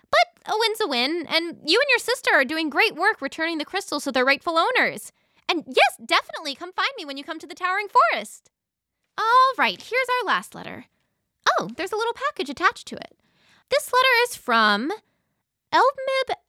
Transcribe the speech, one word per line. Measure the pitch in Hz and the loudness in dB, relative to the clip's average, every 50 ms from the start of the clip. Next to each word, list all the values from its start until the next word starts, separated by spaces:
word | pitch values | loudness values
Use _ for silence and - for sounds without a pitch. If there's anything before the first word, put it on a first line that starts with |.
| _ _ | _ _
But | - 622 698 679 _ _ _ - - | 2 2 2 2 _ _ _ -6 -2
a | 427 | 0
win's | 466 440 427 453 | 0 0 0 -2
a | 440 330 | -2 -2
win, | 277 240 240 269 330 349 311 - | 0 0 -2 -2 -2 -4 -4 -2
and | 285 320 339 339 262 - - | -2 -2 -2 -4 -8 -8 -2
you | - 320 453 | 0 2 2
and | 571 571 | 4 2
your | 508 453 | 2 0
sister | - - 480 - - 508 415 | 0 -2 -4 -2 0 2 2
are | 311 269 | 2 2
doing | 240 311 320 320 302 | 2 0 -2 -2 -2
great | 247 330 427 427 294 | 0 2 0 0 0
work | 294 349 415 427 - | 0 0 0 0 0
returning | 269 269 - - 320 330 339 311 | -4 -8 -6 -4 -4 -4 -4 -6
the | - | -6
crystals | - - 381 381 - 330 - - | -6 -6 -8 -6 -4 -6 -4 -4
to | 285 | -2
their | 247 269 254 | 0 2 2
rightful | 262 277 - - 349 330 330 | 2 2 2 0 0 0 2
owners. | 349 440 508 466 277 202 143 - - - - _ _ _ _ _ _ - | 2 2 2 2 2 0 -2 -6 -12 -16 -20 _ _ _ _ _ _ -4
And | 381 330 - | -4 -4 -4
yes, | - 254 - - - - - 233 | -2 2 4 4 4 2 -2 -4
definitely | - 339 370 - - - 453 330 294 277 | 0 0 0 0 -2 -8 -10 -8 -8 -10
come | - 339 349 370 | -10 -12 -8 -4
find | - 392 466 554 - | -4 -2 -2 -4 -6
me | 349 | -10
when | 285 269 | -12 -12
you | 277 277 | -12 -10
come | 320 330 320 | -10 -12 -12
to | 349 285 | -12 -14
the | 311 | -10
Towering | - - 359 370 403 415 381 | -6 -4 -2 -2 -2 -4 2
Forest. | - - 659 679 - 226 202 - - - _ _ _ _ _ _ _ _ _ _ _ _ _ _ _ - | 4 6 6 6 4 0 -4 -8 -14 -20 _ _ _ _ _ _ _ _ _ _ _ _ _ _ _ -4
All | 415 453 466 508 523 539 508 - | 0 4 6 6 6 4 4 2
right, | 285 226 180 - | 0 0 0 -2
here's | - - 415 508 523 494 494 494 | -8 -4 -2 -2 0 0 0 -2
our | 453 339 | 0 0
last | 233 180 214 - - | 0 -2 -2 -6 -12
letter. | 175 175 - - - 247 _ _ _ _ _ _ _ _ _ _ _ _ - 698 679 | -16 -14 -14 -14 -16 -18 _ _ _ _ _ _ _ _ _ _ _ _ 0 0 0
Oh, | - - 233 | -2 -4 -6
there's | - 320 381 - | -8 -8 -6 -4
a | 415 | -4
little | 453 466 466 | -4 -4 -4
package | - 508 587 587 - - 269 | -4 -4 -6 -4 -6 -8 -8
attached | 285 - 339 392 480 - - - | -6 -2 0 0 0 -2 -6 -14
to | 233 | -14
it. | - - - _ _ _ _ _ _ _ _ _ _ _ _ | -14 -14 -16 _ _ _ _ _ _ _ _ _ _ _ _
This | - 571 - - | -2 -2 0 2
letter | - 494 508 523 494 453 480 | 2 4 4 6 4 4 2
is | 480 - | 0 -2
from | - - - 240 226 220 214 208 202 233 302 403 427 - _ _ _ _ _ _ _ _ _ _ _ _ _ - | -6 -4 0 2 4 4 4 4 2 0 -4 -6 -8 -10 _ _ _ _ _ _ _ _ _ _ _ _ _ 2
Eldmib | 320 427 523 554 - 523 539 539 523 523 - - - _ | 4 4 4 2 0 -4 -2 -2 -2 -2 -2 -4 -6 _